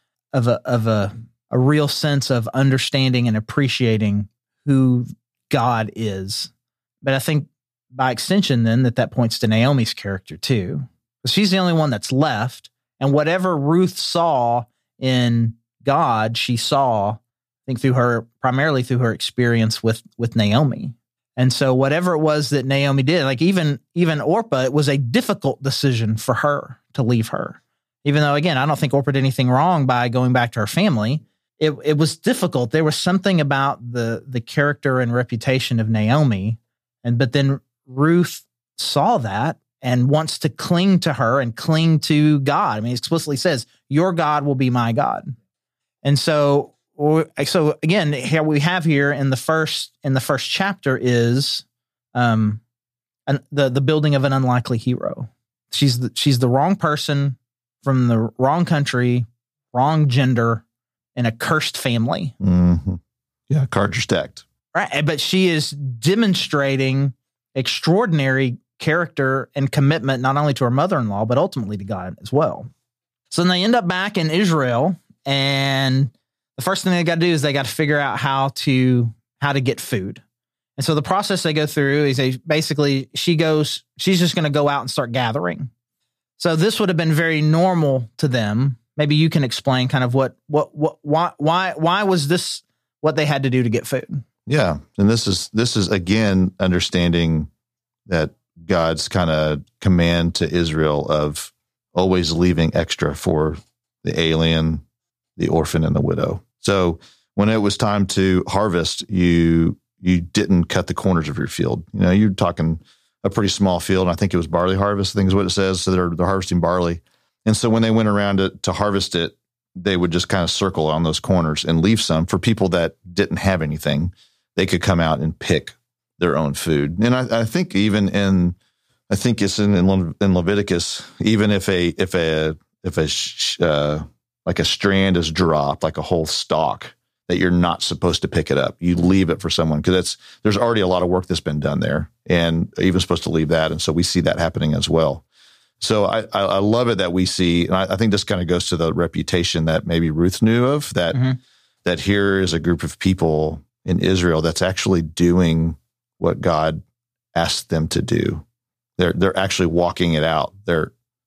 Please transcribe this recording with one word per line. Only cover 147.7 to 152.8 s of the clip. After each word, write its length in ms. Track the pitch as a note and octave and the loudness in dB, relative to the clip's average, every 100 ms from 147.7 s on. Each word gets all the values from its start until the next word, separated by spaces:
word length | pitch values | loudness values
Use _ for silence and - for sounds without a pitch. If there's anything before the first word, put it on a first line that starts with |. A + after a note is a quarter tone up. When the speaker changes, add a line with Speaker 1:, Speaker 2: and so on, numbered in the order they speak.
Speaker 2:
I, 200 | F#2 F#2+ | -2 -2
I 20 | G2 | 0
think 160 | A2+ | 0
this 120 | G2+ | 0
kinda 200 | - F#2+ | -2 -4
goes 220 | E2+ F2 - | -2 -2 -2
to 80 | E2 | -2
the 160 | E2 | -2
reputation 720 | E2 E2+ D#2+ D#2 F2+ E2+ E2+ | 0 -2 -4 -2 -2 -2 -2
that 220 | D#2+ D#2+ E2+ | 0 -2 -2
maybe 240 | E2 E2 | -2 0
Ruth 320 | D2+ F2 - | 0 0 2
knew 240 | A2 A#2 B2+ | 2 2 2
of, 260 | D3 - | -2 -4
that, 200 | - E2 | -2 -2
Speaker 1:
Mm-hmm. 180 | B2+ C3 B2+ - _ _ _ | 0 -2 -2 -8 _ _ _
Speaker 2:
that 160 | F2+ E2+ | -4 -2
here 400 | G2 G2+ G2+ G2 | 0 0 2 0
is 120 | F#2 | 0
a 80 | E2 | 0
group 220 | E2 E2 | 0 -2